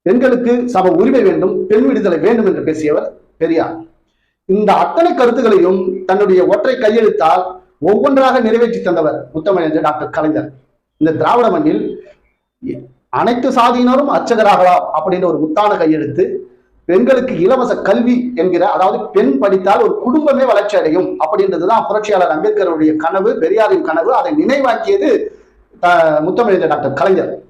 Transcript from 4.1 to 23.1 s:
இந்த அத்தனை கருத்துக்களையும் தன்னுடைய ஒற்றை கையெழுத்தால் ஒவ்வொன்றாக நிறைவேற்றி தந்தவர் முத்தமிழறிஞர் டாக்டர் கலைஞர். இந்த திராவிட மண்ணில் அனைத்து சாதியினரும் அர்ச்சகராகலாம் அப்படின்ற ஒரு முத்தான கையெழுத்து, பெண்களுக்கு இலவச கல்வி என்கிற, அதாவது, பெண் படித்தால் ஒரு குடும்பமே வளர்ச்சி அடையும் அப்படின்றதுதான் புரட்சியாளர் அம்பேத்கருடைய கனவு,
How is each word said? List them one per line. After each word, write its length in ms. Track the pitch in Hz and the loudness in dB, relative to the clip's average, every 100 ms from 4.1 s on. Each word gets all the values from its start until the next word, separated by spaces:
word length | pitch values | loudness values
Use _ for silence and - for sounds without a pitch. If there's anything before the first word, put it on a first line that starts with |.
| _ _ _ - | _ _ _ -2
இந்த 280 | 196 202 | 0 2
அத்தனை 420 | 170 175 - 339 - | 2 0 0 0 2
கருத்துக்களையும் 880 | 240 247 226 190 175 190 - - - | 0 2 2 4 2 0 -2 -6 -2
தன்னுடைய 400 | 190 202 180 - | 0 2 2 2
ஒற்றை 300 | 196 262 254 | 0 0 0
கையெழுத்தால் 800 | 214 226 208 - 160 180 - - _ _ | 0 2 2 2 2 2 -2 -10 _ _
ஒவ்வொன்றாக 600 | 170 226 277 269 262 254 | 0 2 2 2 2 2
நிறைவேற்றி 420 | 220 233 233 - | 0 2 0 -2
தந்தவர் 480 | 180 170 151 - - | -2 0 -2 -4 -8
முத்தமிழறிஞர் 480 | 160 180 185 160 156 | -6 -2 0 0 0
டாக்டர் 280 | 151 151 139 | -2 -4 -6
கலைஞர். 420 | 160 151 151 135 - _ _ _ _ | -4 -2 -4 -6 -16 _ _ _ _
இந்த 160 | 156 | -2
திராவிட 360 | 143 156 240 226 | 0 0 2 2
மண்ணில் 540 | 170 151 196 - - - _ _ _ _ _ 135 135 - _ _ | 0 0 -2 -4 -10 -18 _ _ _ _ _ -12 -12 -16 _ _
அனைத்து 400 | 131 190 247 269 | -4 -2 0 -2
சாதியினரும் 600 | 240 240 247 247 262 285 | 0 0 2 0 0 0
அர்ச்சகராகலாம் 760 | 170 - 226 208 180 180 180 - 156 | -2 0 2 4 4 4 4 0 -4
அப்படின்ற 300 | 185 180 175 | -2 -2 -2
ஒரு 120 | 151 | -2
முத்தான 400 | 156 208 208 190 | -2 0 0 0
கையெழுத்து, 720 | 160 156 - - 196 - - _ _ _ - | 0 0 -2 -2 -2 -4 -12 _ _ _ -4
பெண்களுக்கு 540 | 180 247 254 - 170 | -2 2 0 0 -2
இலவச 420 | 190 254 240 196 | 0 0 -2 -4
கல்வி 500 | - 233 240 240 - - | -2 0 0 0 -2 -2
என்கிற, 340 | 180 170 190 | -2 0 0
அதாவது, 340 | 185 190 226 208 | 0 0 -2 -2
பெண் 260 | 196 247 254 | 0 0 0
படித்தால் 420 | 202 190 190 226 | 0 0 0 2
ஒரு 180 | 214 - | 0 0
குடும்பமே 460 | 247 302 294 254 262 | -2 0 0 0 2
வளர்ச்சி 320 | 202 202 190 | 0 0 0
அடையும் 400 | 156 170 - - | 0 0 -2 -4
அப்படின்றதுதான் 680 | 156 190 190 165 180 226 - | -2 0 0 0 0 0 0
புரட்சியாளர் 520 | 208 208 196 175 160 | -4 0 0 0 0
அம்பேத்கருடைய 560 | 208 208 180 160 156 151 | -2 0 -2 0 0 0
கனவு, 400 | 160 | -2